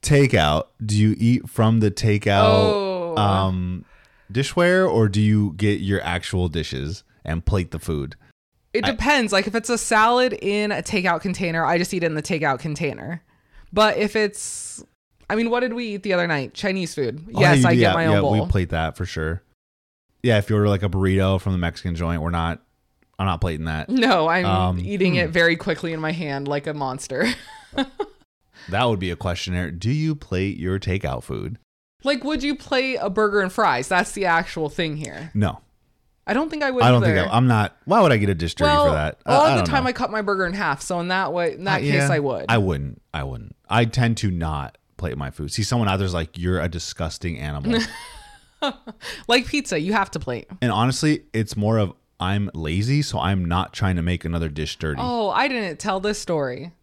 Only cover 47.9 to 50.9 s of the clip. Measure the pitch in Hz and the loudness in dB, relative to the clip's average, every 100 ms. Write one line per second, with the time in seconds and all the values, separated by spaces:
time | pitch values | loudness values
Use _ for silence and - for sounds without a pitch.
47.9 | - - - - - _ _ 277 - - | -8 -18 -20 -20 -20 _ _ -8 -8 -18
48.9 | - - - - 240 240 294 - 165 170 | -16 -16 -14 2 2 2 -4 -2 -4 0
49.9 | 214 196 160 139 120 - - 123 101 123 | 0 -2 -4 -6 -8 -10 -4 0 2 2